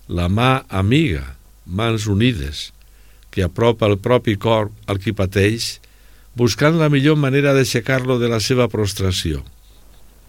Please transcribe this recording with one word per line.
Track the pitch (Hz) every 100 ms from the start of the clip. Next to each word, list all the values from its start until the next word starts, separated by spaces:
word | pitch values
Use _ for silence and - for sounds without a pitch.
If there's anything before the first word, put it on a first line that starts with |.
| -
la | 87 87
mà | 104 127 131 -
amiga, | 95 98 139 151 73 65 65 - - -
Mans | 90 113 113 107
Unides, | 98 123 104 71 73 - - - - - - -
que | - 87
apropa | - 117 107 107
el | 101
propi | 117 123 117 101
cor | 113 113 107 - -
al | 98
qui | 110 101
pateix, | 95 98 101 117 - - - _ - - - 123
buscant | 120 107 147 165
la | 151
millor | 143 143 151
manera | 139 139 139 139
d'aixecar-lo | 117 123 123 131 127 123
de | 120
la | 113
seva | 101 127 120
prostració. | 107 104 98 95 90 82 69 67 - - - - - - -